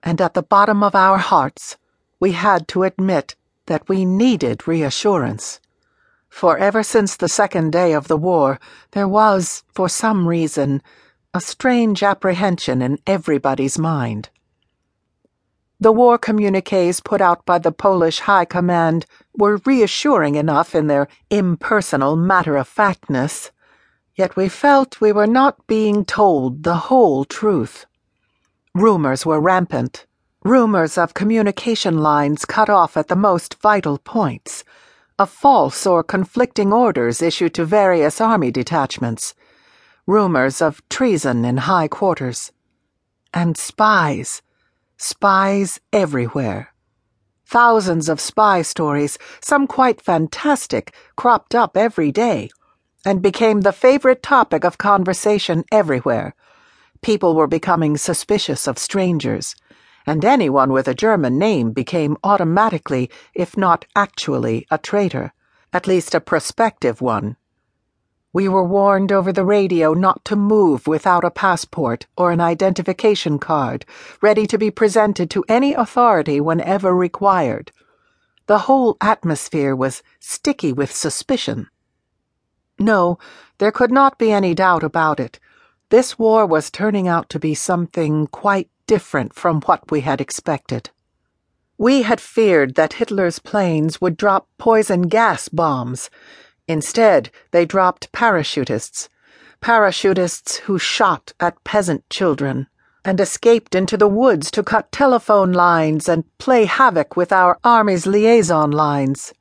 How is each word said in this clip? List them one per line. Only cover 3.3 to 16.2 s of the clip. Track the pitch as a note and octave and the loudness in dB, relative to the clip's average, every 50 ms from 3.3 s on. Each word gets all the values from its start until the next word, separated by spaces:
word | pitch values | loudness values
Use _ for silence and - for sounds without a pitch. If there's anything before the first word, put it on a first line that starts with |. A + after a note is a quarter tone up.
| - _ _ _ _ _ _ | -14 _ _ _ _ _ _
that | - E3+ D3+ - _ | -6 -6 -6 -4 _
we | F#3+ F#3+ F#3+ | -4 -2 0
needed | F#3 F#3 F#3+ A#3 B3+ A#3+ F3 C#3+ B2 A2+ - - - | 0 0 2 2 2 0 0 -2 -4 -4 -6 -4 -4
reassurance. | E3 E3 D#3 C#3 B2 - - G#3 G3+ E3+ C3+ A#2 G#2+ A#2 - - - - _ _ _ _ _ _ _ _ _ _ _ _ _ _ | -2 -2 -2 -2 -4 -2 0 0 0 0 -2 -4 -6 -8 -12 -14 -16 -18 _ _ _ _ _ _ _ _ _ _ _ _ _ _
For | _ - - F3+ D#3+ | _ -2 0 0 2
ever | - F#3+ G3+ G3 A3 G#3+ | 2 0 0 0 0 -4
since | - - A#3 G#3 F#3+ - | 0 0 0 0 0 -4
the | - - E3+ | -4 -4 -4
second | - - G#3 G3 - F3+ D#3+ D#3+ D3+ | 0 0 -2 0 0 -2 -2 0 0
day | E3+ F3+ F3 D#3 | 0 2 2 0
of | D3+ C#3 | 0 -2
the | - D#3+ | -2 -4
war, | D#3 D#3 F3+ F3+ E3 C#3+ C3+ C3+ B2+ _ - - - _ _ _ | -2 0 0 0 2 2 0 -2 -4 _ -20 -20 -20 _ _ _
there | G3+ G3+ G3 | -4 -2 0
was, | F#3+ G#3+ A3 A3 G3+ F#3+ F3+ - - - _ _ _ | 2 2 4 4 2 0 -2 -4 -8 -12 _ _ _
for | - F#3 F3+ | -4 -4 -2
some | - - - A3+ A3 G3 F3+ E3 | -2 -2 -2 -2 0 0 0 0
reason, | E3+ E3+ E3 D3+ - - C#3 C#3 C3+ C#3+ _ _ _ _ _ _ _ _ _ _ _ | 0 0 -2 -2 -2 -2 -2 -2 -2 -4 _ _ _ _ _ _ _ _ _ _ _
a | F3+ | -8
strange | E3+ - - _ - C4 B3 A#3+ A#3 A3 G#3 F#3 G3+ | -8 -8 -14 _ -2 0 0 2 2 0 0 0 0
apprehension | G3+ G3 G3 - F#3+ F3+ F3 F#3+ G3 F3+ E3+ - - C3 B2+ | 0 0 0 -2 -2 -2 0 0 -2 -2 -2 -4 -4 -2 -2
in | B2+ B2 C#3 - _ | 0 -2 -4 -4 _
everybody's | - F#3+ F#3+ D#3+ - D#3 C#3 - C#3 C3+ C3 C3+ C3+ - - | -4 -4 -4 -2 -2 -4 -2 0 -2 -2 -2 -2 -4 -2 -4
mind. | D#3+ E3 D#3+ D3 B2 A#2 A2 G#2 - - _ _ _ _ _ _ _ _ _ _ _ _ _ _ _ _ _ _ _ _ _ _ _ _ _ _ _ _ _ _ | -4 -2 -2 -4 -4 -4 -6 -8 -10 -14 _ _ _ _ _ _ _ _ _ _ _ _ _ _ _ _ _ _ _ _ _ _ _ _ _ _ _ _ _ _
The | - A3 A3 | 2 2 4
war | A3 B3 A#3+ A#3 | 6 6 4 4
communiques | A#3 | 2